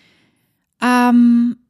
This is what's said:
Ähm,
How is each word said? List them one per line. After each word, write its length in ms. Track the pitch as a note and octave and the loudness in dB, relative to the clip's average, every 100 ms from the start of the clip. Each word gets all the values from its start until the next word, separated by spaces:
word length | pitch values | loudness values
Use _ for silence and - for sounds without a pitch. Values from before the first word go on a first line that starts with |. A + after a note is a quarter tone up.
| _ _ _ _ _ _ _ _ | _ _ _ _ _ _ _ _
Ähm, 760 | B3 B3 B3 A#3+ A#3+ A#3 A#3+ - _ | -4 -2 0 2 2 0 -2 -6 _